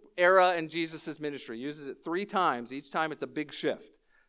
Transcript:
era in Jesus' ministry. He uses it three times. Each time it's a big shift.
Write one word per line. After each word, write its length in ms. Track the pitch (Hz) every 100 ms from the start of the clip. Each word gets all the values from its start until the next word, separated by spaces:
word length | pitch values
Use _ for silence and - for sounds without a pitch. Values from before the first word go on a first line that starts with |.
| _ -
era 380 | 180 185 180
in 140 | 170 160
Jesus' 500 | 165 165 156 165 147
ministry. 380 | 147 139 - 113
He 80 |
uses 240 | 139 151 139
it 160 | -
three 200 | 160 175
times. 480 | 202 208 165 123 117
Each 200 | 135 -
time 180 | 175 156
it's 140 | 147
a 20 | 131
big 260 | 135 147
shift. 460 | - 151 - - _ _ _